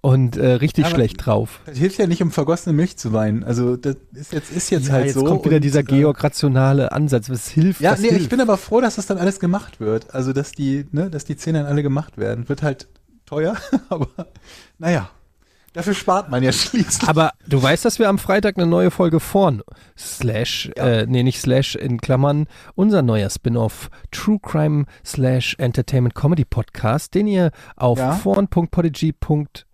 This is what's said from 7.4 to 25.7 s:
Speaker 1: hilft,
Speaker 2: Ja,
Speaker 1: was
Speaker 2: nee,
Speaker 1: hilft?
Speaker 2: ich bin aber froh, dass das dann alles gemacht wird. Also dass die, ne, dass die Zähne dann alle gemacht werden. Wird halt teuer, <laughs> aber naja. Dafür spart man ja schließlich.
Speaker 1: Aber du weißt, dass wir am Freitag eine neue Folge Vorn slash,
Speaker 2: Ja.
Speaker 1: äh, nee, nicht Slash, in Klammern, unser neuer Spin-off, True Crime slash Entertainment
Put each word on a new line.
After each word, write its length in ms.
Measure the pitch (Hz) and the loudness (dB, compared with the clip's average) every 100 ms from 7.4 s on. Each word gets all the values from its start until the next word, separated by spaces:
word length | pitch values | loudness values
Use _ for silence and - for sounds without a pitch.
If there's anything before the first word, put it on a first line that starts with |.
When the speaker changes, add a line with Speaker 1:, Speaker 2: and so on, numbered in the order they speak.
| - | -2
Speaker 1:
hilft, 320 | - 175 180 | 2 2 2
Speaker 2:
Ja, 120 | 160 | 0
Speaker 1:
was 80 | 208 | 2
Speaker 2:
nee, 80 | 226 | 2
Speaker 1:
hilft? 140 | 185 | 2
Speaker 2:
ich 40 | 143 | 2
bin 140 | 240 | 0
aber 160 | 240 190 | 2 0
froh, 240 | - 220 | 0 0
dass 140 | 240 - | 0 -4
das 100 | 190 | -6
dann 100 | 190 | -2
alles 240 | 185 196 | -2 0
gemacht 400 | 175 196 - - | -2 -2 -6 -6
wird. 340 | 107 113 - | -2 -2 -4
Also 200 | 131 131 | -6 -2
dass 180 | 135 143 | -2 -6
die, 320 | - 139 139 143 | -4 -2 -2 -4
ne, 160 | 147 190 | -4 -4
dass 160 | 156 | -6
die 120 | - 147 | -10 -8
Zähne 240 | - 160 | -2 -2
dann 60 | 143 | 0
alle 140 | 143 | -2
gemacht 360 | 143 135 156 - | 0 -2 -6 -6
werden. 280 | 104 110 123 | -6 -4 -6
Wird 120 | 143 | -4
halt 260 | 151 131 - _ _ _ | -4 -6 -12 _ _ _
teuer, 320 | _ 147 160 214 - | _ -4 -4 -4 -4
<laughs> 160 | 262 - | -4 -2
aber 200 | 170 135 - 170 - - - - _ | -6 -6 -8 -16 -18 -20 -20 -20 _
naja. 300 | 165 170 92 _ _ _ _ _ _ | -2 -2 -4 _ _ _ _ _ _
Dafür 200 | 170 180 | -8 -4
spart 360 | 196 - 185 175 | -2 0 0 0
man 120 | 127 | 0
ja 80 | 127 | 0
schließlich. 560 | - - 240 175 - 233 | 0 -2 0 0 0 0
Speaker 1:
Aber 240 | 156 160 - - | 2 2 -2 -2
du 120 | 139 | 2
weißt, 240 | 131 160 | 2 2
dass 140 | 233 - | 0 2
wir 100 | 214 | 2
am 100 | 196 | 2
Freitag 380 | - 190 208 190 | 2 0 0 0
eine 100 | 170 | 2
neue 260 | 175 180 | 4 2
Folge 260 | - 175 160 | 2 2 2
Vorn 420 | - 196 190 117 - - - - | 0 2 2 0 -8 -20 -20 -20
slash, 720 | - - 123 110 120 - - - | -16 -6 -4 -2 -4 -6 -10 -2
Speaker 2:
Ja. 100 | 127 | 0
Speaker 1:
äh, 200 | 113 110 | 2 2
nee, 180 | 127 | 2
nicht 160 | 127 - | 2 0
Slash, 340 | 123 131 135 | 2 2 2
in 260 | - 131 120 | -4 -4 -4
Klammern, 460 | - 131 143 147 151 - - - | 0 2 2 0 -2 -8 -12 0
unser 260 | 202 202 | 2 4
neuer 260 | 123 110 95 | 2 2 0
Spin-off, 600 | - 123 117 110 - - - - | -4 -2 0 -2 -4 -18 -18 -14
True 260 | - - 214 | -6 -2 -2
Crime 460 | - 156 151 147 143 - | 0 0 2 0 -2 -8
slash 520 | - - 127 131 - - | -10 -2 0 2 -2 -2
Entertainment 560 | 131 | -2